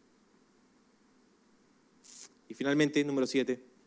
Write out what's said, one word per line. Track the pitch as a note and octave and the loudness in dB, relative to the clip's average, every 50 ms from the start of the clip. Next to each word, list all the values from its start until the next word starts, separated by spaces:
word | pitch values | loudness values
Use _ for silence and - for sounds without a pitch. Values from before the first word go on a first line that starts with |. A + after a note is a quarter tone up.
| _ _ _ _ _ _ _ _ _ _ _ _ _ _ _ _ _ _ _ _ _ _ _ _ _ _ _ _ _ _ _ _ _ _ _ _ _ _ _ _ - - - - - - _ _ _ | _ _ _ _ _ _ _ _ _ _ _ _ _ _ _ _ _ _ _ _ _ _ _ _ _ _ _ _ _ _ _ _ _ _ _ _ _ _ _ _ -20 -20 -20 -20 -20 -20 _ _ _
Y | - - | -16 -10
finalmente, | - B2+ C#3 C#3+ D3+ D3+ C#3+ D3 D3+ C#3+ | -6 -2 0 2 2 2 2 2 0 0
número | D3 C#3 C3+ B2+ | 2 0 0 0
siete, | A#2+ - C3+ B2 B2 B2+ - - - _ _ _ | 0 0 0 0 0 -4 -6 -6 -20 _ _ _